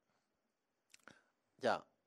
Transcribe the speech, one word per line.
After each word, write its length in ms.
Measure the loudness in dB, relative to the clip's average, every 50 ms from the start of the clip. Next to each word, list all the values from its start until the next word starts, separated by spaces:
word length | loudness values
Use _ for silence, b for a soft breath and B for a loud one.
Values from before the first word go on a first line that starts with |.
| _ _ _ _ _ _ _ _ _ _ _ _ _ _ _ _ _ _ -20 -20 _ B B B B B B _ _ _ _ -2
Ya. 240 | 2 2 2 2 -2 -10 _ _ _